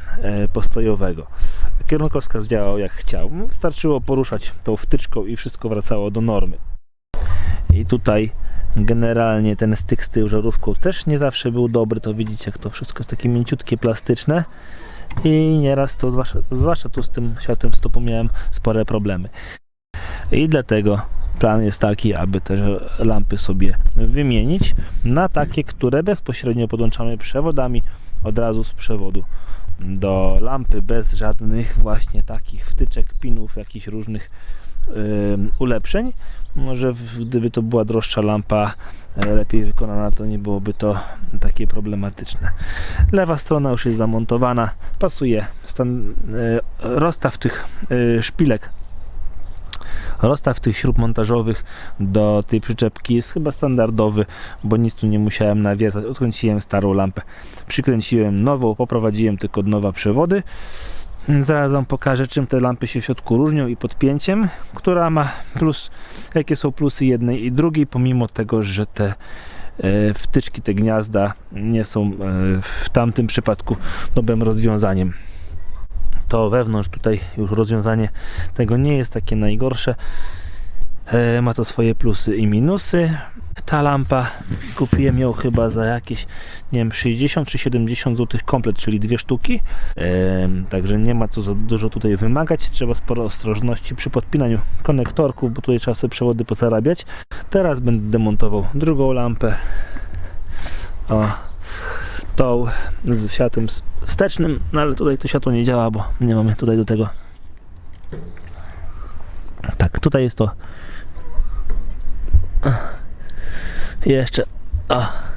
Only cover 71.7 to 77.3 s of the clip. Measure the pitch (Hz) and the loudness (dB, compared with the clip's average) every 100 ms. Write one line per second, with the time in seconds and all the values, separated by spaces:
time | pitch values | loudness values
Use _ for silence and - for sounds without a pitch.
71.7 | 113 107 110 104 95 98 92 95 95 95 | -2 -2 -2 -2 -4 -4 0 0 0 -2
72.7 | - - - 117 110 113 - - - - | -6 -2 0 0 0 -2 -2 -2 -4 -4
73.7 | 120 - - - - 113 113 110 110 113 | -4 -4 -2 2 2 2 0 0 2 2
74.7 | 107 104 95 92 - - - - - - | 2 0 0 -2 -4 -10 -12 -10 -6 -4
75.7 | - - - - - - 117 107 120 113 | -4 -4 0 2 2 2 2 2 0 0
76.7 | 107 90 - 113 101 - | -2 -4 -4 -2 -2 -4